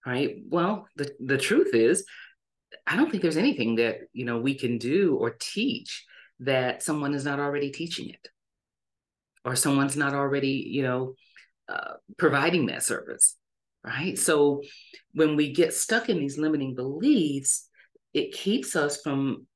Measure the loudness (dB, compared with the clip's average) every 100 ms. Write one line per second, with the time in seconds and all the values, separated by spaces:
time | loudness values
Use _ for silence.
0 | -4 -2 -2 -4 -4 0 0 -2 -8 -8
1 | -8 -8 -2 0 2 4 4 4 4 4
2 | -2 -20 -20 _ _ _ _ -12 -4 0
3 | 2 2 0 2 2 2 0 2 0 0
4 | -10 -8 -4 -2 -2 -2 -2 -2 0 2
5 | 2 2 0 -4 -8 -4 -2 -4 -8 -14
6 | -14 -20 -20 _ -2 0 0 -4 -4 -2
7 | -2 -2 -2 -2 -2 -2 -4 -6 -10 -8
8 | -12 -16 -20 _ _ _ _ _ _ _
9 | _ _ _ _ -4 0 2 2 0 0
10 | -2 0 0 0 0 -2 -2 -2 0 -2
11 | -4 -10 _ -20 _ _ -10 -10 -8 -14
12 | _ 0 2 4 2 2 0 -2 -4 -4
13 | -8 2 2 2 _ _ _ _ -10 -4
14 | -4 -2 2 4 4 2 -6 -18 -20 -20
15 | _ 2 2 4 0 4 2 2 0 0
16 | 0 -2 -2 -2 0 0 -2 -4 -6 -2
17 | 4 4 4 0 -2 -2 -4 _ _ _
18 | _ -4 -4 -4 -2 -2 0 -2 -2 -2
19 | -4 -2 0 -4 -10